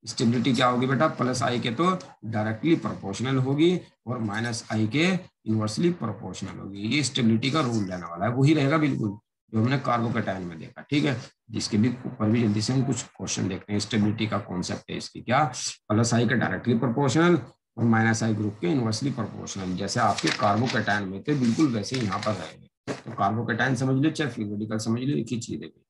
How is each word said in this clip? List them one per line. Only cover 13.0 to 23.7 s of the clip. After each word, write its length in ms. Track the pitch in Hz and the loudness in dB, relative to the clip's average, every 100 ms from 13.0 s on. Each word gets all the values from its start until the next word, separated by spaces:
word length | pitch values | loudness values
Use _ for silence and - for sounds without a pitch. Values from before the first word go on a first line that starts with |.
question 440 | - - 92 - 110 | -6 -10 -6 -4 -2
देखते 240 | 92 - | -4 -4
हैं। 80 | 104 | -4
stability 460 | - 110 104 104 107 | 0 2 2 0 -2
का 120 | 104 | -2
concept 500 | - 90 87 92 - | -4 -6 -4 -8 -8
है 60 | 87 | -10
इसकी 240 | - - | -10 -14
क्या? 220 | - 127 127 - - - _ | 0 2 2 -2 -8 -10 _
प्लस 260 | 107 117 | 2 4
आई 140 | 117 120 | 2 2
के 60 | - | 2
directly 420 | 76 95 117 117 | 0 -2 0 2
proportional 600 | 131 117 143 147 175 170 - - _ - | 2 2 2 4 6 4 0 -18 _ -2
और 60 | 117 | 2
minus 360 | 113 110 113 | 4 4 2
आई 120 | 113 | 0
group 240 | 107 107 101 | 0 -2 -2
के 80 | 175 | 0
इनवर्सली 420 | 151 113 107 139 | 2 0 -2 -2
proportional, 640 | 120 101 101 - 98 92 90 | -4 -6 -8 -10 -8 -6 -4
जैसे 240 | 98 123 | -2 2
आपके 280 | 113 - - - | 2 2 0 0
कार्बोकेटायन 680 | 104 104 127 127 101 104 98 | 2 2 2 0 0 0 -2
में 140 | 98 | -6
थे 120 | - 147 | -2 2
बिल्कुल 300 | 123 117 156 | 2 4 2
वैसे 280 | 113 98 131 | 2 -2 -2
ही 80 | |
यहाँ 140 | 110 98 | -2 -2
पर 120 | 107 | -2
रहेंगे। 600 | 98 80 - - _ - | -4 -6 -14 -20 _ -10
तो 200 | - - | -10 -10
कार्बोकेटायन 640 | 110 101 107 113 110 123 | -2 0 0 -2 0 0